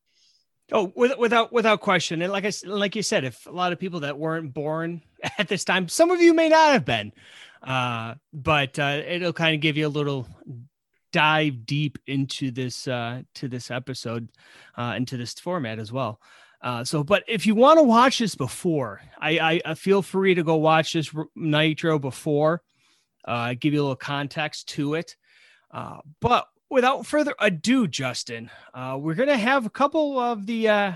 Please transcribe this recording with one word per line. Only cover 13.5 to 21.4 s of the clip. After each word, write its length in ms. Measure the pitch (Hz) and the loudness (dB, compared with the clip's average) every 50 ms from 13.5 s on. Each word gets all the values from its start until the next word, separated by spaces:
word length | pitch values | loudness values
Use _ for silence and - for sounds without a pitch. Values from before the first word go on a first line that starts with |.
| 123 123 - - | -8 -8 -10 -8
episode, 560 | 127 127 127 - 131 - - 120 117 117 117 110 _ _ _ _ - - - - _ | -8 -8 -8 -8 -10 -10 -8 -8 -6 -6 -8 -10 _ _ _ _ -20 -20 -20 -16 _
uh, 180 | - 120 120 104 101 | -8 -6 -4 -4 -4
into 180 | 127 - 135 | -4 -6 -6
this 180 | 120 120 113 - | -8 -8 -10 -12
format 440 | - - 175 180 180 139 110 110 110 | -12 -8 -6 -6 -4 -4 -6 -8 -8
as 100 | 110 107 | -10 -8
well. 300 | 117 135 131 110 107 - _ _ - - - _ _ _ | -6 -6 -6 -6 -6 -10 _ _ -20 -20 -20 _ _ _
Uh, 220 | - 123 123 117 123 | -8 -6 -6 -6 -6
so, 220 | - - 151 147 | -4 -2 -2 0
but 180 | 143 202 202 - | 2 2 0 0
if 220 | - 226 202 - 208 | 0 -4 -2 0 2
you 80 | 214 | 4
wanna 260 | 214 247 285 320 330 | 6 8 8 8 8
watch 380 | 311 247 220 233 240 269 - - | 8 8 8 6 6 6 4 2
this 160 | 233 180 - | -2 -2 -2
before, 640 | - 135 120 - - - 180 160 147 127 110 98 - - - - - | -4 -6 -6 -6 -4 -2 -2 0 0 -2 -4 -6 -12 -16 -20 -14 -6
I, 220 | - 156 160 165 | -4 -2 0 2
I, 220 | 160 160 160 175 - | 2 2 0 0 -2
I 80 | 156 160 | -4 -8
feel 260 | - - 190 190 202 | -4 0 2 2 2
free 340 | 175 - - 190 190 196 180 | 2 0 -2 0 4 4 4
to 80 | 175 165 | 4 4
go 140 | 156 160 160 | 2 2 4
watch 340 | 151 160 160 160 156 - | 4 6 6 4 4 2
this 180 | - 165 151 - - | 0 -4 -4 -4 -6
R-, 100 | 156 156 - - | -10 -10 -10 -10
Nitro 640 | - | -6